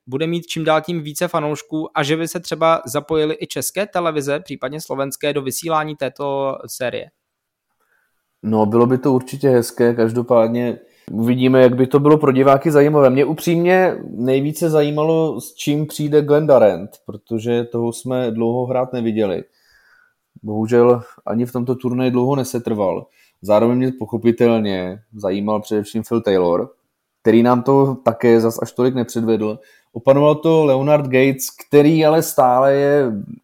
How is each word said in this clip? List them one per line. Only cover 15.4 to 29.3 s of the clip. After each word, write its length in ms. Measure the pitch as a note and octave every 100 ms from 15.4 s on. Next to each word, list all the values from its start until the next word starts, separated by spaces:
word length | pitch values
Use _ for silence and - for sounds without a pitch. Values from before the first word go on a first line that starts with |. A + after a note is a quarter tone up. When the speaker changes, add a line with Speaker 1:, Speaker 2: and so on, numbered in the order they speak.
Speaker 2:
s 120 | - -
čím 320 | D3 D3 D3
přijde 340 | - D3+ D3+
Glenda 380 | C#3+ D3 D#3 B2+
Rand, 300 | G#2 F2 G#2 _ -
protože 580 | G#2 - A2+ A#2 A#2+
toho 300 | A#2+ A#2+ A#2
jsme 380 | - B2+ B2+ A#2+
dlouho 340 | A2+ A#2 B2+ B2+
hrát 280 | B2+ B2+
neviděli. 500 | B2+ A2+ A2 G2+ F2 - _ _ _ _ _ _ _ _ _
Bohužel 580 | G#2+ G#2+ A2 A#2+ A#2+ A#2+ - - -
ani 200 | A2 A#2+
v 60 |
tomto 240 | B2+ B2 B2
turnaji 360 | B2 B2 B2+
dlouho 240 | B2 B2+ C#3
nesetrval. 720 | A#2+ A#2+ A2+ G#2+ F#2 E2+ - _ _ _
Zároveň 360 | G2 G#2 A#2 B2
mě 140 | B2+
pochopitelně 1080 | B2+ G#2+ A2 A#2 A2+ A#2+ A2+ G#2 F#2 F#2 G#2 _ G#2+
zajímal 460 | G2 G2 G#2 G#2+
především 420 | - G#2 G2 A2+ -
Phil 140 | A#2
Taylor, 480 | G#2+ F#2+ F2 F2 B2 _ _ _ _ _
který 220 | A2+ A#2
nám 200 | A#2+ B2
to 340 | A#2+ C#3 C3+ C3 B2
také 340 | A#2 A#2+ A2+
zas 200 | A2+ -
až 100 | A#2
tolik 240 | - B2+ B2+
nepředvedl. 640 | A#2 A#2 A2+